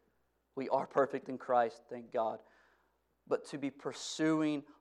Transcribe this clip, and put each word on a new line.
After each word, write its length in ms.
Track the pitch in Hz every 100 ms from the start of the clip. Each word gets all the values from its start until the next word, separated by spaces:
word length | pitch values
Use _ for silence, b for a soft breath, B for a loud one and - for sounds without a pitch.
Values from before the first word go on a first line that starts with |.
| _ _ _ _ _ -
We 120 | 131
are 160 | 135 143
perfect 420 | - 135 135 -
in 80 | 127
Christ, 460 | - 123 117 - -
thank 220 | 123 117
God. 280 | 120 113 117 - _ _ _ _ _ _ _ -
But 180 | - -
to 120 | 147
be 120 | 135
pursuing 960 | - 143 123 - - 156 156 156 147 139 b